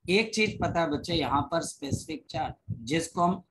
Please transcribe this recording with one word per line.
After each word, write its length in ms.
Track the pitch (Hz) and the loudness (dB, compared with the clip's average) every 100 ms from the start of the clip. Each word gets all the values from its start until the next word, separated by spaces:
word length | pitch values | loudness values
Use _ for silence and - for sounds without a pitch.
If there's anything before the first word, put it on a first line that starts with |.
| - | 0
एक 260 | 190 220 | 2 2
चीज 240 | 220 214 - | 2 0 2
पता 200 | 170 175 | 0 2
है 100 | 160 | 0
बच्चे, 240 | 147 - | -2 -2
यहाँ 280 | 165 135 139 | 0 2 0
पर 180 | 143 165 | 0 -2
स्पेसिफिक 640 | 160 - 139 127 - 151 - | -4 -8 -4 -4 -4 -10 -8
charge, 240 | 160 143 - - | -6 -6 -8 -10
जिसको 520 | - 113 160 160 - | -8 0 0 0 2
हम 200 | 175 190 - | 2 2 -2